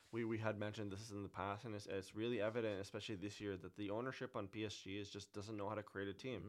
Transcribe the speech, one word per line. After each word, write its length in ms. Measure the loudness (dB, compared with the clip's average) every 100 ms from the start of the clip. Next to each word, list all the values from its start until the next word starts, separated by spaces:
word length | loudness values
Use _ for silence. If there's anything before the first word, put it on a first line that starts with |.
| -4
we, 140 | 2 4
we 120 | 4
had 220 | 4 4
mentioned 320 | 2 0 -2
this 180 | -2 -4
in 140 | -4
the 60 | -2
past, 360 | 0 0 0 -2
and 80 |
it's, 140 | -4 -2
it's 280 | -2 -2 0
really 240 | 2 4
evident, 400 | 4 4 4 2
especially 360 | 0 -2 -2 -2
this 260 | -2 -2
year, 160 | -2 -2
that 180 | -4 -4
the 120 | 0
ownership 460 | 0 0 -2 -2 -2
on 100 | -2
P 180 | 0
S 120 | -2 -2
G 160 | -4
is 180 | -2 -4
just 240 | -6 -6
doesn't 240 | -6 -4 -2
know 100 | 0
how 60 |
to 80 | 0
create 260 | -2 0 0
a 60 |
team. 280 | -2 -2 -2